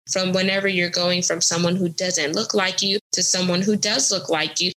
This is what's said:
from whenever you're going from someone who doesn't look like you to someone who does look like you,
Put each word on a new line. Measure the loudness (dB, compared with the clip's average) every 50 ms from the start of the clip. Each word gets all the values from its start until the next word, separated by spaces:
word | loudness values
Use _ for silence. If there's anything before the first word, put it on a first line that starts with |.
| _ -4
from | -2 0 0 2
whenever | 2 2 2 2 0 2 0
you're | 0 0 0 0 0
going | 0 0 0 0 0 0
from | 0 0 -2 0
someone | 0 0 0 2 2 2 2
who | 2 0 -2
doesn't | -2 -2 -2 -2 0 0 -2 -2 -2
look | -2 -2 0 0
like | 0 0 0 0 -2
you | -2 0 -2 -2 -4 _
to | -4 -2
someone | 0 0 0 0 0 2 2 2
who | 2 2 0
does | 0 0 0 0 0 0 0
look | -2 -2 -2 -2
like | -2 0 0 -2 -2 -2
you, | -2 -2 -4